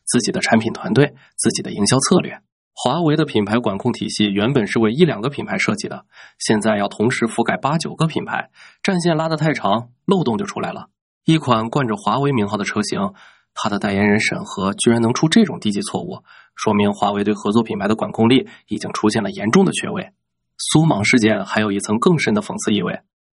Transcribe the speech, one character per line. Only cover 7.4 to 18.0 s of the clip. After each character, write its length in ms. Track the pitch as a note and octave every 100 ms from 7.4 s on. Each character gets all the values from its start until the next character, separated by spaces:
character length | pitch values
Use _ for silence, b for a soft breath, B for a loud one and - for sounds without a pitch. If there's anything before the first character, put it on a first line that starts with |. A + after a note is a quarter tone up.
盖 140 | A#2 -
八 220 | C3+ D#3+
九 160 | -
个 120 | - D#3
品 180 | -
牌， 260 | - - - b b b
战 180 | - F#3
线 160 | F3 D#3
拉 120 | D#3+
得 60 | D#3
太 180 | D#3
长， 340 | C3+ G2 G#2+ A#2+ _
漏 200 | - F#3+
洞 120 | B2+ G#2
就 80 |
出 160 | G2+ -
来 120 | F2+
了。 160 | - - _ _ _
一 140 | - D#3+
款 320 | C3 A2+ A2+
冠 180 | D3 B2
着 80 | G#2
华 220 | - A#2
为 140 | C#3+
名 140 | B2+ G2+
号 120 | G#2
的 60 |
车 180 | G2 G#2+
型， 300 | G#2 F#2+ G2 - b b b -
他 140 | A2
的 80 | G2+
代 160 | G#2+
言 120 | G2 G#2
人 140 | G#2
审 240 | - -
核 280 | - - G2
居 160 | G#2 A#2+
然 100 | A#2
能 120 | A#2
出 140 | A#2+ D#3+
这 160 | A#3
种 140 | G#3 -
低 140 | G#2+
级 80 | G2+
错 220 | G2+ F#2
误， 200 | F2+ F#2+ - b b
说 200 | - A2
明 180 | G2+ G2+
华 180 | G2+ G#2
为 140 | G2+
对 80 | G2+
合 180 | G#2 G#2+
作 120 | A2+
品 160 | A2 G#2+
牌 100 | G2
的 80 |
管 160 | A2